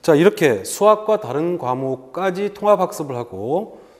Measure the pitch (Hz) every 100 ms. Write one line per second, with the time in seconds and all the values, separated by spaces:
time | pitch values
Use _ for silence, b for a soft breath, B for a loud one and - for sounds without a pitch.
0 | - 147 180 208 156 104 - - 208 214
1 | 214 214 120 135 170 175 123 127 135 131
2 | - - 190 180 202 202 208 202 175 -
3 | 147 123 117 95 110 165 220 B B